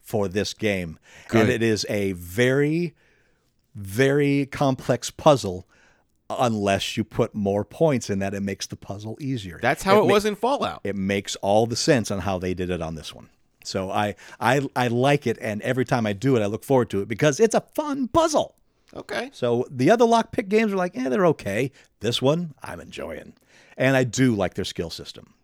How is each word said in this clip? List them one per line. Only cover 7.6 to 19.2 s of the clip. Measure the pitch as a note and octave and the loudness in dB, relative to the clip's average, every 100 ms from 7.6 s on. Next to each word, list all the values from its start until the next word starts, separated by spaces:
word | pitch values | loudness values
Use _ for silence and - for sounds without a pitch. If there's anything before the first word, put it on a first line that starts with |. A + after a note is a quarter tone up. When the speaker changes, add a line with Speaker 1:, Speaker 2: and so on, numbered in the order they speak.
Speaker 1:
points | G#2 - E3 C3 - | -2 0 2 2 -2
in | G2 | -4
that. | G2 | -4
It | G2+ | -4
makes | G2 F#2+ - | -4 -6 -10
the | - | -12
puzzle | - G2+ G#2+ - | -12 -12 -10 -8
easier. | C#3 C3 G2 D#2+ | -6 -6 -8 -4
Speaker 2:
That's | A#2 D#3 | -2 0
how | F#3+ G#3 | 4 4
Speaker 1:
It | |
Speaker 2:
it | F#3 | 6
Speaker 1:
ma- | |
Speaker 2:
was | G#3 | 2
in | G#3 | 2
Fallout. | G3+ A#3+ C4+ G#2+ - | -2 -2 -2 -4 -6
Speaker 1:
It | G2+ G2 | -8 -4
makes | F#2+ G2+ - - | 0 0 -2 -4
all | G2 G#2 A#2 | 2 2 2
the | A#2 | 0
sense | - C3+ G2+ | 2 2 2
on | G2 | -4
how | E2+ F#2 | -2 -2
they | F2+ | -2
did | F#2 F2+ | -4 -2
it | F2 | -4
on | E2 | -4
this | D#2+ - | -8 -12
one. | A#1 - _ _ _ | -18 -20 _ _ _
So | - G2 F#2 | -8 -6 -4
I, | G2+ G#2 F#2+ - - | -2 -2 -4 -18 -2
I, | A2 C#3+ C3+ | 2 2 0
I | C3 B2 | -2 0
like | A#2 C3+ D3 A#2+ | 2 2 2 0
it, | A2 | -4
and | A#2 G#2 | -4 -4
every | A#2+ B2+ | -2 -2
time | B2+ B2+ | 0 0
I | G#2+ | 0
do | G2+ C3 B2 | 0 2 2
it, | |
I | G2+ | 2
look | G#2+ | -4
forward | - C3+ A2 | 0 2 2
to | G2 | -4
it | G2+ | -4
because | A2+ D3+ C#3+ | 0 0 4
it's | A3 | 2
a | A3+ | 2
fun | - - D4+ C#4 B3 | -2 -6 -4 -4 0
puzzle. | E4 E4 C#4+ - _ _ _ _ | 2 2 0 -2 _ _ _ _
Speaker 2:
Okay. | - - G#2 | -18 -8 -8